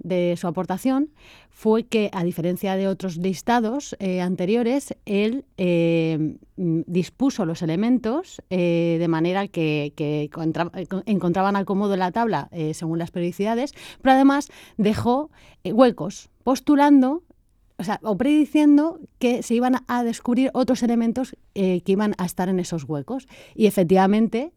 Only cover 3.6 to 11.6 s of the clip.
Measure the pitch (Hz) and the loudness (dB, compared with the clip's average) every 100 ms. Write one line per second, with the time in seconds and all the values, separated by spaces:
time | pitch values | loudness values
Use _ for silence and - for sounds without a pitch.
3.6 | 214 277 - - 196 180 180 185 180 233 | 0 -4 -8 -8 -4 -2 -2 -2 0 0
4.6 | 240 277 - - - 202 214 262 - - | 0 -2 -4 -12 -4 -2 0 -2 -10 -4
5.6 | 180 170 165 165 160 156 156 - - - | 0 2 2 2 0 0 -4 -6 -16 -6
6.6 | 175 160 160 175 165 - 269 - 170 165 | -2 -2 -2 -2 -4 -2 -2 0 -4 -4
7.6 | 160 165 226 254 214 285 381 - - 185 | -4 -2 0 0 0 -4 -6 -14 -6 -2
8.6 | 175 170 170 165 170 160 170 185 202 170 | 0 2 2 0 0 0 0 -2 -4 -2
9.6 | 156 151 147 143 147 147 147 170 160 151 | -2 0 -4 -4 -4 -2 -4 -4 -4 -2
10.6 | 170 185 175 190 208 196 175 180 196 202 | -4 -6 -8 -8 -2 -2 0 0 0 0